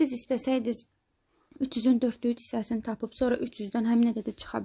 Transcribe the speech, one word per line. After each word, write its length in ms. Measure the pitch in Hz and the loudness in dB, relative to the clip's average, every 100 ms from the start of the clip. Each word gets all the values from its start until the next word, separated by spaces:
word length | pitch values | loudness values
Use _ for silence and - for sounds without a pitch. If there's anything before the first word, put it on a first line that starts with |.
siz 160 | 285 247 | 0 0
istəsəydiniz 640 | - 247 262 262 226 226 - _ _ _ _ _ _ - | -2 -2 0 0 0 -4 -8 _ _ _ _ _ _ -6
üç 160 | 269 233 | -4 2
yüzün 240 | 240 240 | 4 4
dörddə 320 | 247 - 240 240 | 2 0 -2 -2
üç 80 | |
hissəsini 400 | - 233 208 233 | -4 -4 -2 -4
tapıb 320 | 226 220 220 - | -4 -6 -6 -2
sonra 240 | 247 247 | 0 2
üç 240 | 240 - | -2 -6
yüzdən 240 | 202 233 226 | -4 0 4
həmin 240 | 233 233 | 4 4
ədədi 240 | 214 208 - | 2 -6 -8
çıxa 260 | - 233 | -6 -6